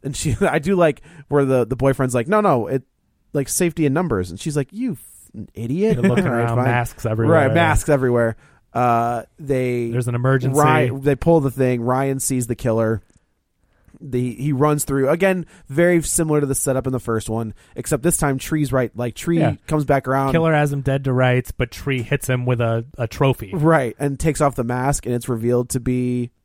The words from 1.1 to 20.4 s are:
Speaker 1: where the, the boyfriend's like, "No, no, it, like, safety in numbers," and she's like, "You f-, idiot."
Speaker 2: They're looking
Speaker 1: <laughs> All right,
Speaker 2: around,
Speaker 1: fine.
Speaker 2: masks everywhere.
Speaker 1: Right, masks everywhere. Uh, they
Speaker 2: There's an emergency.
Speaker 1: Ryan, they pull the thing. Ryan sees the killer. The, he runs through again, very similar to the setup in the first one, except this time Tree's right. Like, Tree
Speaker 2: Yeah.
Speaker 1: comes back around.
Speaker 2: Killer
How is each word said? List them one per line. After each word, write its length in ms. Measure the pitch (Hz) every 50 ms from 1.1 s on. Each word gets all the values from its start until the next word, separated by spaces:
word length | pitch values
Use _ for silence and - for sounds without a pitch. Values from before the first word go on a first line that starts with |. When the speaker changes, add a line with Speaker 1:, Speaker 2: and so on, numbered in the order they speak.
| - - 143 _
Speaker 1:
where 160 | 143 143 139
the, 200 | 131 131 127 120
the 100 | 110 127
boyfriend's 400 | 117 131 135 135 - 135 127 120
like, 140 | 127 117 143
"No, 120 | 202 214
no, 260 | 208 202 151 123 107 -
it, 140 | 131 135 - _ _ _ _ _ _ _ _ _ _
like, 160 | 147 139 -
safety 380 | - - 185 175 156 - 156
in 60 | 143 135
numbers," 380 | 156 185 170 120 95 90 87
and 80 | 82 -
she's 180 | - 165 147
like, 120 | 147 139 - -
"You 200 | 208 254 262 170
f-, 540 | - - - - - - - _ - 107 - _
idiot." 440 | - 110 117 131 170 202 220 214 123
Speaker 2:
They're 80 | 123 196
looking 180 | 123 - 190
Speaker 1:
<laughs> 20 | -
All 40 | 120
right, 100 | 117 120
Speaker 2:
around, 120 | 117 117 120
Speaker 1:
fine. 60 | 123
Speaker 2:
masks 400 | 120 120 123 120 - - - -
everywhere. 400 | 117 110 110 113 151 165 160 143 131
Speaker 1:
Right, 60 | -
masks 340 | 170 170 160 151 - - -
everywhere. 480 | 151 135 127 127 120 120 117 113 107 - _ _ _ _ _ _ -
Uh, 500 | 117 123 120 117 117 117 120 120 117 113 _ _ _
they 500 | 160 139 139 127 127 127 120 120 120 117
Speaker 2:
There's 160 | 120 123 123 117
an 60 | 120
emergency. 460 | 120 123 131 135 131 123 131 131 147
Speaker 1:
Ryan, 400 | 147 151 156 156 151 123 120 135
they 160 | 135 143 143
pull 240 | 127 - 165 170 165
the 100 | 143 139
thing. 300 | 120 131 131 127 127 120
Ryan 400 | 117 120 127 131 135 139 135 135
sees 260 | - - 139 127 123
the 80 | 113 120
killer. 480 | - - 127 110 113 113 110 113 104 - _ _ _ _ _ _ _ _ _ _ _ _ _ _ _ _ - _ - -
The, 300 | 143 127 123 123 127 120
he 180 | - 127 147 147
runs 320 | 127 143 151 151 147 -
through 260 | - 139 139 135 127
again, 360 | 156 170 190 190 190 185 165 - - - - -
very 340 | 135 143 170 175 180 170 156
similar 380 | - - - 170 156 151 151
to 60 | 143
the 100 | 135 139
setup 320 | - - 143 131 131 120 135
in 40 | 131
the 60 | 123
first 320 | - - 113 110 - -
one, 240 | 110 113 117 110 101 - - _ _
except 260 | - 120 - 156 131 120
this 140 | 170 -
time 200 | - - 143 135 131
Tree's 340 | - - 160 156 147 127 117
right. 180 | 131 127 107 _
Like, 180 | 104 120 120 107
Tree 240 | - - 170 170 165
Speaker 2:
Yeah. 160 | 156 120 101 - _ -
Speaker 1:
comes 160 | 156 151 147
back 240 | 135 143 135 131 127
around. 240 | 131 135 135 135 135
Speaker 2:
Killer 200 | 165